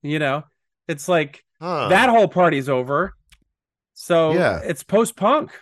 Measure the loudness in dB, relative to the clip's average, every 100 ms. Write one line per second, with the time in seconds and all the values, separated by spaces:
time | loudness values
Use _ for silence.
0 | -4 -2 -2 -4 -8 _ _ _ -12 -10
1 | 0 0 0 -10 _ _ -8 -4 2 2
2 | 4 4 2 2 2 2 -2 -4 -2 -4
3 | -4 -8 _ _ _ _ _ _ _ -20
4 | 0 0 2 2 0 -2 -6 -10 -2 0
5 | 0 -2 0 0 -2 -16